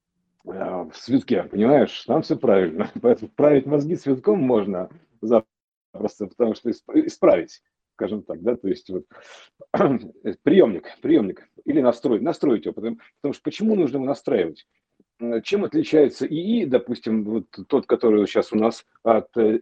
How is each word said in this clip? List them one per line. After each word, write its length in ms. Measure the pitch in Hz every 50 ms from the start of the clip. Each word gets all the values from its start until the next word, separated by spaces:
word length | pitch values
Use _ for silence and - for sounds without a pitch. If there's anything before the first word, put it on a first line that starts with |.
| _ _ _ _ _ _ _ _ -
Э, 380 | - - 95 95 - 92 90 85
в 80 | 80 -
цветке, 480 | - - - 127 131 - - 117 92 85
понимаешь, 600 | - - 98 107 123 151 139 107 - - - -
там 160 | - 123 160 -
все 140 | - 160
правильно. 540 | 120 - 117 98 98 92 82 78 85 104 - -
<laughs> 80 | - -
Поэтому 260 | 120 117 - 107 -
вправить 360 | _ - 147 147 147 135 131
мозги 300 | 139 147 143 143 156 175
цветком 420 | - - 139 135 127 - 202 214 190
можно 480 | 139 127 123 107 98 101 95 90 92 - - - _ _ _ -
запросто, 1040 | 107 110 120 110 - _ _ _ _ _ _ _ _ _ - - 104 104 - - 104
потому 280 | 90 _ - 120 110 104
что 160 | - - 117
исп-, 360 | - - _ - 120 156 156
исправить, 560 | - - - - 165 - 87 - - - - _ _ _ _ _ _ _
скажем 280 | - 110 92 107 104 90
так, 200 | - - 80 90
да, 140 | 117 123
то 120 | 117 - 95
есть 200 | 92 - - -
вот 140 | 92 92 - _ _ - - - - - - _ _ - - - -
<clears throat> 720 | - 196 143 131 110 - - - _ - 107 90 - -
приемник, 440 | 143 175 196 151 117 92 78 - - - _ -
приемник 460 | 127 165 - 147 92 - - - _ _ - -
или 160 | - 139 156
настрой-, 400 | 127 123 - - - 135 117 98
настроить 440 | 120 160 - - - 147 117 95 -
его, 100 | 90 -
потому, 240 | 95 101 117 117 - - _ _ _
потому 140 | - 143 -
что 80 | - -
почему 320 | 151 - - 208 220 214
нужно 220 | 196 165 123 131
его 100 | 139 127
настраивать? 600 | 135 139 - - 139 135 101 87 82 76 - - _ _ _ _ _ _ _ _ _ _ -
Э, 220 | 117 117 117 113 -
чем 220 | - 196 208 190
отличается 600 | - - 160 143 - 156 156 143 120 - - 131
ии, 380 | - 156 160 175 208 233 233 185
допустим, 600 | 135 127 120 - - 120 - - 117 110 110 104
вот 220 | 104 110 110 92 _ - - 92 -
тот, 180 | 143 127 -
который 340 | - 120 - - 113 107 104
вот 80 | 101 92
щас 240 | - 110 98 - -
у 40 |
нас, 280 | 107 110 117 113 - - _ _ _ -
от, 340 | 113 113 107 - - -
э, 240 | 117 110 107 107 117